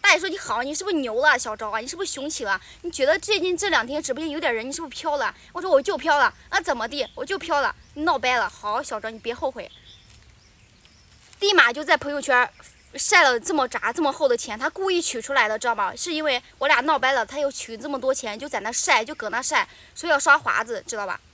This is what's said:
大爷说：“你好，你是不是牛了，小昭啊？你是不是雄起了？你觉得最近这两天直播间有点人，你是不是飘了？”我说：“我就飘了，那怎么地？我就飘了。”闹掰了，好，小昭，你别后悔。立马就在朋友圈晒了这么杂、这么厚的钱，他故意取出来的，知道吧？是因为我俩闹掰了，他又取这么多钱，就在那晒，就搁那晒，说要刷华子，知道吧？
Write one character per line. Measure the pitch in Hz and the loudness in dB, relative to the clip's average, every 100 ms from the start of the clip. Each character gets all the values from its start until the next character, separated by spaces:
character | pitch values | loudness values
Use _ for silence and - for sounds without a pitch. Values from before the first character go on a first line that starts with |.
大 | 403 | 6
爷 | 330 | 4
说 | 359 | 2
：“你 | 320 | -6
好， | - 226 | -4 -4
你 | 262 | -2
是 | 302 | -4
不 | 415 | -2
是 | 330 | -2
牛 | 247 220 | 0 2
了， | 302 254 | 4 4
小 | 240 214 | 0 -6
昭 | 220 | -6
啊？ | 220 | -6
你 | 254 | -6
是 | 339 | -8
不 | |
是 | 381 | -8
雄 | 285 285 | -6 -8
起 | - | -6
了？ | 208 190 - - | -2 -4 -4 -12
你 | 349 | -10
觉 | - 269 | 0 2
得 | 370 | 2
最 | - 403 | 2 0
近 | 370 349 | 0 0
这 | 403 | 2
两 | 285 233 | 0 0
天 | 294 | -4
直 | - | -4
播 | 262 | -4
间 | 320 | -4
有 | 294 | -2
点 | 320 | -2
人， | 226 247 | -2 -6
你 | |
是 | 277 | -8
不 | 311 | -10
是 | |
飘 | - 320 294 | -6 -4 -2
了？” | 214 - - | -2 -6 -14
我 | 349 | -8
说 | 359 | 4
：“我 | 285 | 4
就 | 285 311 | 4 -2
飘 | 302 294 | 2 4
了， | 233 - - | 4 2 -2
那 | 381 | -2
怎 | 339 254 | 0 -2
么 | 220 | -4
地？ | 285 311 | -6 -6
我 | - | -8
就 | - 392 | -6 -6
飘 | 339 294 | 0 0
了。” | 247 - - | 0 -4 -16
闹 | 285 320 277 | -4 0 2
掰 | 254 247 | 2 2
了， | 196 | 0
好， | - 208 226 | -4 -4 -4
小 | 294 214 | -4 -8
昭， | 220 | -8
你 | 220 | -8
别 | 226 | -10
后 | 214 262 | -4 -6
悔。 | 247 - - - - _ - - _ _ _ _ _ _ _ _ - - - | -6 -16 -18 -20 -20 _ -20 -20 _ _ _ _ _ _ _ _ -20 -20 -2
立 | 403 | 4
马 | 370 - | 6 6
就 | 262 | 2
在 | 311 311 | 2 2
朋 | 285 | 2
友 | 294 | -4
圈 | 277 247 240 - - - - | 2 2 2 -4 -20 -20 -16
晒 | - - 392 | -6 2 6
了 | 285 240 | 6 4
这 | 277 | 0
么 | 311 247 | 0 0
杂、 | 247 208 | -2 -4
这 | 240 | 0
么 | 294 | -2
厚 | 269 285 | 2 2
的 | 240 | 2
钱， | - 214 | -2 -4
他 | 285 | -4
故 | - 381 | -2 0
意 | 349 | 0
取 | - 247 | 0 -4
出 | - | 0
来 | 277 214 | 2 2
的， | 214 | 0
知 | 247 | -2
道 | |
吧？ | 220 196 233 | 0 -2 -4
是 | 359 | -6
因 | 311 | -2
为 | 311 247 - _ | 0 -2 -4 _
我 | 269 | 2
俩 | 269 | 2
闹 | 285 294 | 2 2
掰 | 262 | 2
了， | 269 | 0
他 | 214 277 | -2 -2
又 | 285 | -4
取 | - - 220 | -4 -10 -10
这 | 277 | -8
么 | 269 | -4
多 | 262 | -2
钱， | 269 226 208 | -2 -4 -8
就 | 285 | -8
在 | 220 | -6
那 | 208 | -4
晒， | - - 254 | -2 2 2
就 | 226 | 2
搁 | 311 220 | -8 -6
那 | 226 | -4
晒， | 269 277 - - - | 0 0 -2 -8 -18
说 | - 339 | -8 0
要 | 285 | 2
刷 | 294 294 | 6 4
华 | 226 - | 4 -2
子， | 226 226 - | -2 -8 -8
知 | 220 | -8
道 | 196 | -6
吧？ | 196 _ | -8 _